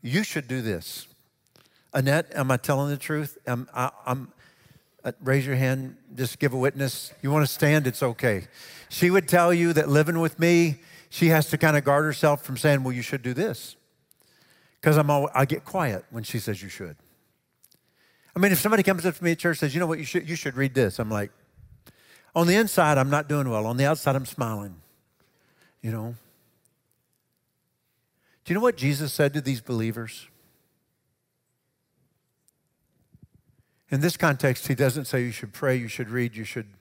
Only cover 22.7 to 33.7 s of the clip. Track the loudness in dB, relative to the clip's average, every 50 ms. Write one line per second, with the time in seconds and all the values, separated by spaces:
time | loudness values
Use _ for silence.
22.7 | 4 4 4 6 4 4 4 2 2 0 0 0 -2 -2 0 0 0 -2 -2 -2
23.7 | 0 0 2 2 2 0 0 0 0 0 -2 -6 -6 -6 -4 -4 -4 -6 -8 -10
24.7 | -14 -18 -20 _ _ _ _ _ _ _ _ _ _ _ _ _ _ _ _ _
25.7 | _ _ -8 -6 -6 -6 -6 -10 -12 -14 _ _ _ _ _ _ _ _ _ _
26.7 | _ _ _ _ _ _ _ _ _ _ _ _ _ _ _ _ _ _ _ _
27.7 | _ _ _ _ _ _ _ _ _ _ _ _ _ _ _ -4 -2 2 2 2
28.7 | 0 2 0 0 0 0 -2 -6 0 2 2 2 2 -2 -4 -4 -4 -6 -4 -4
29.7 | -4 -2 -2 -2 -4 -6 -10 -12 -14 -18 -20 -20 _ _ _ _ _ _ _ _
30.7 | _ _ _ _ _ _ _ _ _ _ _ _ _ _ _ _ _ _ _ _
31.7 | _ _ _ _ _ _ _ _ _ _ _ _ _ _ _ _ _ _ _ _
32.7 | _ _ _ _ _ _ _ _ _ _ -20 _ _ _ _ _ _ _ _ _